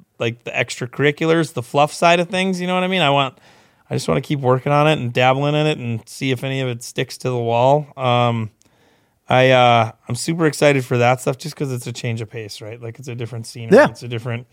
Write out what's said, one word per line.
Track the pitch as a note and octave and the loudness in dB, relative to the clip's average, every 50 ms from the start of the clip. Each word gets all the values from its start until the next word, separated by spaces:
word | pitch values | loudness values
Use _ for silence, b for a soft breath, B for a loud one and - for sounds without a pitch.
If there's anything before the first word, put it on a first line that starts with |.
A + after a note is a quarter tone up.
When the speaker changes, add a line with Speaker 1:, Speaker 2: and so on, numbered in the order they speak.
| _ _ _ _ | _ _ _ _
Speaker 1:
like, | A#2+ A#2 A#2+ - _ | -4 -4 -4 -6 _
the | - | -8
extracurriculars, | - B2 B2 - - - B2+ B2 - - C#3 D3 D3 - D#3+ D#3+ E3 E3+ E3 - - | -4 -4 -4 -4 -4 -8 -10 -10 -4 0 0 0 0 0 0 2 2 2 0 -2 -4
the | B2 A#2+ | -8 -8
fluff | - - C#3+ D3 D3+ - | -2 0 2 2 2 0
side | - F3 E3+ F3 F3 | 2 2 4 4 4
of | F3 E3+ | 2 -2
things. | - F#3 F#3+ F#3+ F#3 F3 | -2 -2 -2 -2 -2 -4
You | F3+ | -4
know | F3+ F#3 | -2 -2
what | F#3 F#3 | -2 -2
I | F#3 | -2
mean? | F#3+ F#3 D#3+ | 0 2 2
I | C#3 | 2
want, | C#3+ C#3 C3+ C3 - b b b b b b b b b b _ | 2 2 0 0 -4 b b b b b b b b b b _
I | C#3+ | -8
just | D3+ - - | -6 -2 -2
wanna | E3 E3+ | -2 -2
keep | C3+ - D#3 C#3 | -2 -4 -6 -2
working | C#3 B2 B2+ B2+ - C#3+ C#3+ | 2 2 2 2 2 0 2
on | D3 D3 D#3 | 2 4 2
it | D#3 - | 2 0
and | B2 A#2+ A#2+ | -2 -4 -2
dabbling | B2+ B2+ C3 C3 C3+ C#3+ D3 D3+ | 2 2 2 2 2 0 0 0
in | D3+ D3+ | 0 0
it | D#3 D3+ - | 0 -2 -2
and | B2 A#2 A#2 G#2+ - - | -4 -6 -6 -8 -8 -12
see | - - C3+ C3+ B2+ | -12 -6 -4 -4 -2
if | A#2+ - | -2 -4
any | C3+ C3+ C3+ | -6 -4 -4
of | C3 B2+ | -4 -4
it | A#2+ A#2 - | -6 -8 -10
sticks | - - - C3+ - - - | -10 -6 -6 -6 -6 -8 -8
to | - C#3 | -6 -4
the | B2+ A#2+ | -4 -2
wall. | A#2 A#2 A#2 A#2 B2 C3+ C#3+ D3+ D3 C#3 - | -2 0 2 2 4 4 4 2 0 -4 -10
Um, | C3+ C3 B2 B2 A#2+ A#2+ A#2+ A#2 A2+ A2 G#2+ - _ _ _ _ _ _ _ _ _ _ _ _ _ _ - | -4 -2 0 2 2 2 2 0 -2 -4 -6 -10 _ _ _ _ _ _ _ _ _ _ _ _ _ _ 0
I, | A#2+ B2+ C3 C3 C3 | 2 4 6 6 6
uh, | B2+ B2 A#2+ A#2 A#2 A2+ A2+ - _ _ - | 6 6 6 6 4 2 0 -2 _ _ -10
I'm | A#2+ | -8
super | A#2 - - E3 F3 E3 | -6 -6 -6 -2 0 0
excited | D3+ C3+ - D#3 D3 C#3+ C3+ B2 | 0 2 2 2 2 4 2 0
for | - C3+ A#2+ | -2 0 2
that | A#2+ A#2+ B2+ B2 | 2 2 2 0
stuff | - D3+ C3+ - | -2 -4 -6 -6
just | - D#3 - | -10 -14 -10
'cause | - D3+ C3+ B2+ | -8 -8 -6 -6
it's | A#2+ - | -8 -8
a | B2 A#2+ | -10 -10
change | - - B2 A2+ A2+ | -8 -8 -6 -6 -6
of | A2+ G#2 | -8 -10
pace, | - A#2 A2 G2+ - - | -12 -14 -14 -14 -14 -14
right? | A2+ G#2 A2+ B2 A#2 | -14 -16 -16 -14 -14
Like, | A#2 A2+ - | -16 -16 -14
it's | C3 C3+ | -14 -14
a | A#2 | -10
different | A#2+ A#2+ G#2 A#2+ A2+ A2+ | -10 -10 -10 -10 -12 -14
scenery. | - - B2 A#2 A2+ F#3 | -14 -14 -14 0 4 6
Speaker 2:
Yeah. | C4 D4 - | 6 6 6
Speaker 1:
It's | A2 - B2 | 2 -6 -10
a | A#2 | -10
different, | A#2+ A2+ G#2+ B2+ A#2 A#2+ B2 - | -8 -8 -6 -6 -8 -8 -10 -14